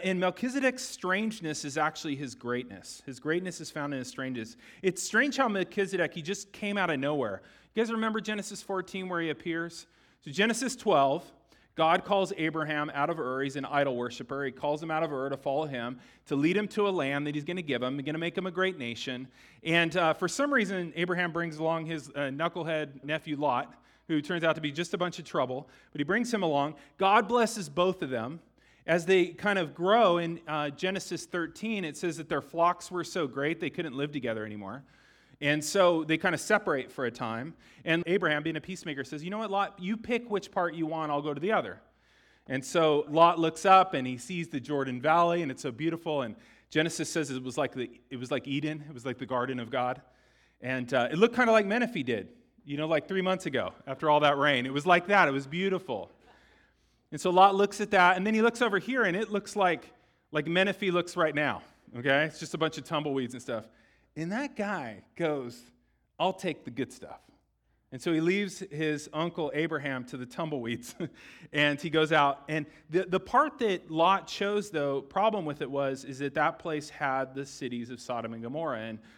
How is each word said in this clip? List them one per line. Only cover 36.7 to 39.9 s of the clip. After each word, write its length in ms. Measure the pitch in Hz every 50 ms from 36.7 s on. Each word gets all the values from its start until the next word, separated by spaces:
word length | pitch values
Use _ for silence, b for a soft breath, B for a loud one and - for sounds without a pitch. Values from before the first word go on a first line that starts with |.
| 156 135 123 -
for 160 | - - 131 120
a 40 |
time. 440 | 120 - 127 113 113 113 127 160 165 - B B B B B
And 200 | 175 165 165 170
Abraham, 380 | 160 180 208 185 160 151 151 151
being 140 | 165 156 156
a 40 |
peacemaker, 420 | - - 185 170 - 165 147 135 131
says, 200 | - - 151 151
"You 80 | 180
know 80 | 202 214
what, 100 | 226 202
Lot? 300 | 196 196 202 180 - -
You 180 | 180 185